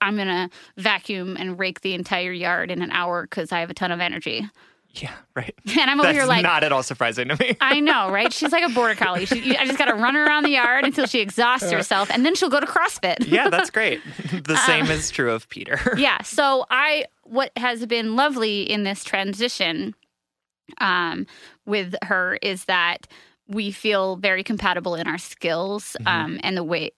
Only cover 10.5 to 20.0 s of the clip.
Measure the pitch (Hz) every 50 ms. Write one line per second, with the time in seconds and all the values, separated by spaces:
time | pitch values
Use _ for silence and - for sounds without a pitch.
10.5 | 285 262 240 240 247 269 269 269 254 - 262 - - 240 208 196 - 226 240 240
11.5 | 254 254 208 175 220 214 - - 220 190 202 - - 247 254 320 370 - 370 294
12.5 | 254 285 - - - 349 339 427 - - - 180 165 - 233 - - 220 269 392
13.5 | 330 254 359 - - 220 220 175 120 107 - 143 - - - 143 175 180 139 147
14.5 | 156 160 214 262 160 156 147 - 156 151 - - - - 131 120 113 113 - -
15.5 | - - - - - 143 - 254 233 254 285 254 202 - 208 - - - 285 269
16.5 | 269 254 - - 254 262 285 311 302 302 - - _ _ _ - 226 262 277 -
17.5 | - 240 240 247 233 226 240 220 233 233 220 220 220 247 277 302 269 247 220 220
18.5 | 208 202 - - 208 208 202 196 202 - - - - 196 196 196 190 196 240 247
19.5 | - - 190 165 165 165 190 214 202 _